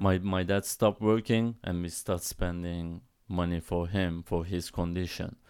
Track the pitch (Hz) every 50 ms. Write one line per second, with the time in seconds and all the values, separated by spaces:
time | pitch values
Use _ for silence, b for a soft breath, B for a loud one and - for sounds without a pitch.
0 | 101 98 92 92 92 101 92 92 92 87 98 101 - - - - 113 104 101 -
1 | 110 107 110 113 110 - 113 113 117 117 113 - - 95 87 87 87 85 - -
2 | - - 92 87 - - - - 90 90 87 87 87 87 85 85 85 85 85 -
3 | - _ _ _ _ - 92 87 87 87 85 82 - - 90 87 85 87 95 98
4 | 92 87 82 85 82 - 90 85 85 90 95 90 87 - - - 87 85 87 92
5 | 90 87 - - 87 87 - - b